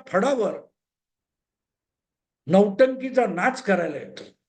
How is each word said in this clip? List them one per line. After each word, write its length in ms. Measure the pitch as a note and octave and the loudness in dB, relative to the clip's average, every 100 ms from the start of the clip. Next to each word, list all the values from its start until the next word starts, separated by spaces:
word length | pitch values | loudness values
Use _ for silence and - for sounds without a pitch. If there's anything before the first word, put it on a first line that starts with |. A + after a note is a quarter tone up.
| - | -2
फडावर 540 | F#3 B3+ C4+ G3+ - - _ _ _ _ _ _ _ _ _ _ _ _ _ _ _ _ _ - | -2 0 0 -2 -6 -14 _ _ _ _ _ _ _ _ _ _ _ _ _ _ _ _ _ 2
नौटंकीचा 800 | F#3+ G#3 G3 C4 C4 C4 B3 A3 | 4 4 4 2 2 -4 -2 0
नाच 360 | F3 A3+ B3 | 0 -2 -2
करायला 340 | - F3+ E3 C#3+ | -2 -2 -2 -8
येतो. 260 | - - - _ | -14 -18 -20 _